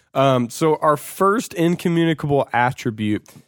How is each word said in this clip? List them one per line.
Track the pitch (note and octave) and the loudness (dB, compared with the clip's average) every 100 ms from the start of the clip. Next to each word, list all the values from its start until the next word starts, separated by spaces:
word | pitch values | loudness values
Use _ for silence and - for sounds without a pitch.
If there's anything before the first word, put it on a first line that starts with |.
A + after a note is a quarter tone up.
| _ C3+ | _ 2
Um, | C3+ B2+ A#2 | 4 2 0
so | - D#3+ D3+ | -2 0 2
our | D#3 D3 | 2 0
first | - - F#3+ G#3+ - | -2 -2 0 0 -4
incommunicable | F3 E3+ F3 F3 E3+ E3 D#3+ D3 C#3 - | -2 0 0 0 0 0 -2 0 -2 0
attribute, | A#2 B2 - B2 G#2+ G#2+ G#2 - - | 0 0 -2 -6 -4 -2 -4 -6 -20